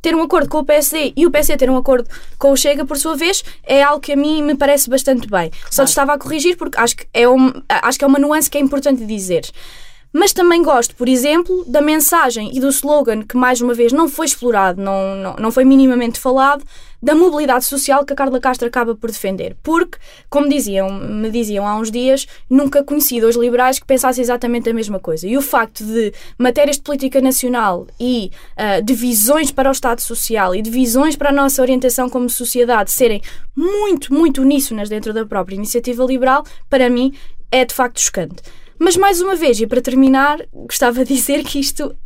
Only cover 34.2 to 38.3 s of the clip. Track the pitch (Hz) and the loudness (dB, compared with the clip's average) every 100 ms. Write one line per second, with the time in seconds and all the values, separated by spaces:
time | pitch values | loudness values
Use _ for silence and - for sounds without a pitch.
34.2 | 330 - 269 285 269 220 208 214 208 220 | 2 4 2 2 -2 -6 -6 -6 -6 -6
35.2 | 214 208 185 196 208 240 233 233 254 262 | -4 -6 -6 -8 -4 -4 -4 -2 0 0
36.2 | 262 277 294 - - 277 247 247 262 269 | 2 2 0 -14 -2 2 2 2 0 -4
37.2 | - - - 254 247 - 247 - - - | -10 -10 -2 0 0 0 -2 0 -4 -2
38.2 | 156 | -8